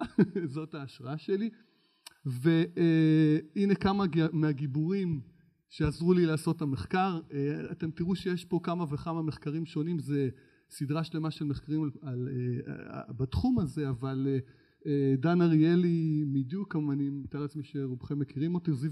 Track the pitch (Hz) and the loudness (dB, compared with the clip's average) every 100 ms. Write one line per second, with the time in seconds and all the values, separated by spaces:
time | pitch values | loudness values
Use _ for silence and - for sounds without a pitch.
0 | - - 180 202 156 143 156 160 139 - | -2 4 4 4 -4 -6 -10 -10 -14 -12
1 | 127 156 - 196 220 - _ _ _ _ | -10 -10 -2 -2 -2 -8 _ _ _ _
2 | - _ 143 123 151 165 170 175 170 160 | -20 _ -8 0 2 4 2 2 4 6
3 | 156 156 156 151 - - 196 190 190 196 | 6 6 6 4 0 0 2 2 2 2
4 | 190 160 160 160 156 135 147 135 160 196 | 0 2 2 2 0 0 -2 -2 0 0
5 | 180 147 - _ _ _ _ - 151 - | -2 -4 -8 _ _ _ _ -2 -2 0
6 | 170 180 165 156 170 165 151 135 - 190 | 4 6 6 2 0 0 -2 -4 -2 0
7 | 190 165 156 143 139 156 - 170 165 156 | 0 -2 -6 -4 -2 -4 -8 -6 -6 -4
8 | 170 180 185 180 - 175 175 170 160 143 | -2 -2 -2 -4 -2 -2 -2 -2 -2 -4
9 | 170 165 160 127 147 156 160 151 156 175 | -4 -4 -4 -4 -6 -6 -4 -4 -2 -4
10 | 127 143 135 131 _ _ _ - 135 156 | -2 0 0 -4 _ _ _ -8 -4 -2
11 | 160 156 160 - 151 131 - 156 151 - | -4 -4 -4 -4 -4 -4 -4 -2 -2 -6
12 | 147 123 127 127 123 120 - - - - | -8 -6 -4 -4 -4 -4 -6 -12 -12 -14
13 | - 117 131 - 254 240 156 156 139 120 | -12 -6 -4 0 2 2 0 -2 -4 -4
14 | 135 131 135 135 131 _ _ _ 156 143 | -4 -2 0 -2 -4 _ _ _ -2 2
15 | 139 135 165 175 170 156 160 175 180 170 | 4 4 4 4 6 6 6 6 4 2
16 | 160 151 147 139 127 190 196 165 151 139 | 2 0 0 0 -2 -6 -4 -2 -2 -2
17 | 139 139 127 143 147 151 131 143 135 123 | -2 -4 -8 -6 -6 -8 -8 -6 -6 -6
18 | - 143 135 135 160 175 175 131 151 | -6 -4 -4 -2 -2 0 0 -2 -2